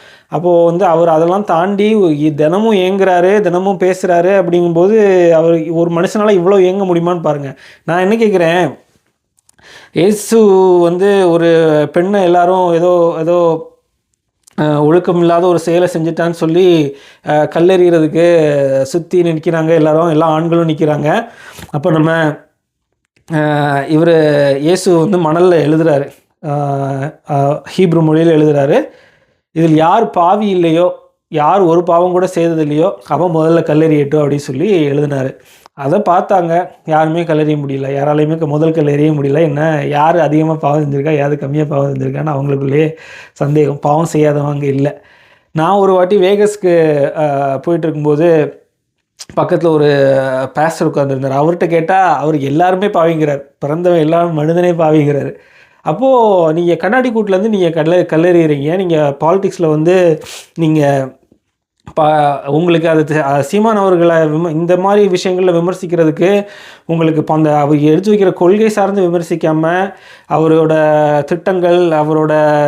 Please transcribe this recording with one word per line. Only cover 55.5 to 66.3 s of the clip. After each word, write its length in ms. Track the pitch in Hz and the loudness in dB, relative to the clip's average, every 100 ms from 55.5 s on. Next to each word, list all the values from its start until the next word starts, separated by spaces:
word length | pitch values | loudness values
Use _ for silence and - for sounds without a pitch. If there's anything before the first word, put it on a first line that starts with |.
| _ _ _ | _ _ _
அப்போ 260 | 156 175 269 254 220 185 160 | -8 -2 0 2 2 2 0
நீங்க 220 | 160 175 165 | 0 -2 -2
கண்ணாடி 360 | 190 254 254 | 0 -2 0
கூட்டுல 160 | 220 196 | -2 -2
இருந்து 220 | 185 226 | -2 0
நீங்க 320 | 202 170 160 | 0 0 0
கல்ல-, 240 | 156 180 170 | 0 0 0
கல்லெறியறீங்க. 640 | 160 175 175 156 143 147 185 | 0 2 2 2 0 -2 -4
நீங்க 400 | 180 156 143 139 | -2 0 0 0
பாலிடிக்ஸ்ல 500 | 156 190 190 185 160 | 0 0 -2 -4 -2
வந்து 500 | 151 165 185 170 156 - - - - | 0 2 2 2 0 -6 -20 -14 -4
நீங்க 560 | 160 156 143 139 131 - _ _ _ _ _ _ - - | 0 2 2 0 -4 -12 _ _ _ _ _ _ -8 -2
பா-, 440 | 151 156 147 139 143 | 0 2 0 -2 -4
உங்களுக்கு 440 | 151 175 165 165 | -2 0 0 2
அது 260 | 160 151 151 | 0 0 -2
தெ-, 80 | |
அ, 180 | 139 143 | 0 -2
சீமான் 340 | 139 202 226 208 | -2 -2 0 0
அவர்களை 400 | 190 175 170 165 | 2 2 2 2
விம-, 360 | 156 156 175 | 0 -2 -4
இந்த 260 | 156 170 180 | -4 -2 0
மாதிரி 300 | 196 208 202 | 2 2 2
விஷயங்கள்ல 460 | 180 190 185 185 | 0 -2 -2 0
விமர்சிக்கிறதுக்கு 920 | 170 175 180 175 170 156 151 175 | 0 -2 -4 -4 0 0 0 0